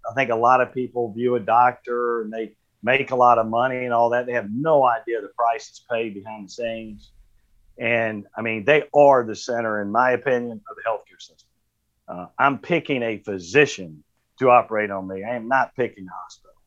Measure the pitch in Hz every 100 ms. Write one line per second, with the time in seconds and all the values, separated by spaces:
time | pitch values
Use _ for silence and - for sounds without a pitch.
0 | 113 131 127 113 117 127 123 131 123 123
1 | 117 107 123 123 101 117 123 123 - 120
2 | 120 117 107 113 107 _ _ _ 113 131
3 | - 127 123 117 110 120 131 127 127 117
4 | 117 120 123 120 101 113 160 147 127 113
5 | 120 113 101 - 117 113 - - _ 117
6 | 113 98 104 110 95 - 117 113 110 104
7 | - _ _ _ _ _ _ - 113 117
8 | 113 107 101 - 113 110 101 151 147 147
9 | 143 131 113 101 - 117 113 104 101 113
10 | 127 123 135 123 120 110 - - 113 110
11 | _ _ - _ _ _ _ _ _ _
12 | - 90 90 - 139 131 - 170 - 135
13 | 117 104 - 98 87 127 143 - 87 76
14 | _ _ _ _ 131 120 113 107 104 98
15 | 92 95 104 123 113 131 127 - 120 104
16 | 92 - - - _ _